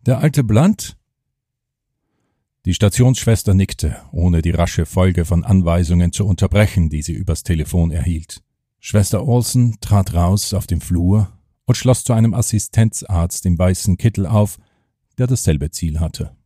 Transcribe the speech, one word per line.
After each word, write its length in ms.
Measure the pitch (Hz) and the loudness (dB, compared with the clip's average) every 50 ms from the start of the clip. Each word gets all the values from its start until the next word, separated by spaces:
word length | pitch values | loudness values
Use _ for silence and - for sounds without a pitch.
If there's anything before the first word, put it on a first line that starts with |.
"Der 160 | _ 120 127 117 | _ 0 0 2
alte 260 | - 160 135 143 127 | 0 0 2 0 0
Blunt?" 520 | 104 104 113 151 190 220 - - - - _ _ _ _ _ _ _ _ _ _ _ _ _ _ _ _ _ _ _ _ _ _ _ _ _ _ _ _ _ _ _ _ _ _ | 2 2 4 4 4 2 0 -6 -16 -16 _ _ _ _ _ _ _ _ _ _ _ _ _ _ _ _ _ _ _ _ _ _ _ _ _ _ _ _ _ _ _ _ _ _
Die 80 | 95 90 | -4 -2
Stationsschwester 800 | - 117 101 - - 123 127 131 - - - 113 104 - - 95 | 2 0 0 2 4 4 4 4 2 0 0 0 0 2 2 2
nickte, 420 | 95 95 - - - - 80 - - - - | 2 2 0 -2 -6 -6 -6 -6 -6 -14 -12
ohne 300 | - - 85 90 87 82 | -4 -2 0 2 2 2
die 80 | 80 85 | 0 0
rasche 360 | 80 80 85 85 - - 82 | 0 0 -2 -2 0 -4 -4
Folge 380 | - - 92 90 95 87 87 85 | -2 0 0 2 2 2 0 0
von 200 | 80 87 85 80 | 0 0 -2 0
Anweisungen 680 | - 95 92 90 82 82 90 87 76 90 87 87 85 | 2 2 2 4 2 2 0 2 2 2 2 2 0
zu 140 | - - 104 | 0 -2 -2
unterbrechen, 640 | 98 92 - 101 90 - 101 107 107 - 90 85 78 | -2 0 0 0 0 2 2 2 2 2 0 0 0
die 120 | 71 76 | -2 -4
sie 120 | 73 - 85 | -6 -6 -8
übers 280 | - 92 87 80 - | -6 -4 -4 -4 -6
Telefon 480 | - - 90 80 76 - - 90 82 82 | -2 -2 -2 -2 -2 -2 0 0 0 0
erhielt. 520 | 73 82 - 85 85 80 80 _ - - _ _ _ _ _ _ _ _ | -2 -2 -2 -2 -2 -4 -6 _ -20 -20 _ _ _ _ _ _ _ _
Schwester 480 | _ - - 107 101 - - 101 - | _ -2 0 0 0 2 0 -2 0
Olsen 520 | - 120 123 117 - - 127 120 120 110 - | 0 0 0 0 0 2 2 2 2 0 -4
trat 340 | - - 107 101 95 - 87 | -2 0 2 2 2 0 0
raus 400 | 85 87 87 98 104 - - - | 0 2 2 2 0 -2 -2 -4
auf 120 | 90 - | -6 -4
den 140 | - 90 80 | -4 -4 -6
Flur 580 | - - 90 85 85 90 98 107 104 - - _ _ _ _ _ _ | -4 -2 -2 0 2 2 2 2 0 -2 -6 _ _ _ _ _ _
und 100 | - 123 | -2 -2
schloss 260 | - - 123 131 - | 0 2 0 0 0
zu 120 | - - 117 | 0 -2 2
einem 180 | 113 110 113 | 2 2 2
Assistenzarzt 1120 | 101 - 110 - - 104 - - - - 113 110 - - - - 98 85 85 87 - - - | 2 0 -2 -2 -2 -4 -4 -2 0 2 2 2 0 -6 -8 -4 -2 -2 -2 -2 -4 -4 -2
im 140 | 92 87 80 | -2 0 2
weißen 400 | 92 92 95 - - - 90 - | 2 0 0 0 0 -2 -2 0
Kittel 280 | - 117 104 - 98 | 0 -2 0 0 -2
auf, 320 | 85 113 107 104 104 - - _ _ _ _ _ _ _ _ _ _ _ - | 0 2 0 0 0 -4 -12 _ _ _ _ _ _ _ _ _ _ _ -4
der 80 | 127 | -2
dasselbe 440 | 123 131 117 - - 80 71 69 78 | -2 -2 0 0 0 0 0 -2 -6
Ziel 300 | - - - 82 76 78 | -8 -6 -6 -4 -4 -4
hatte. 340 | 78 80 - - - 76 - _ _ | -4 -4 -6 -8 -12 -12 -12 _ _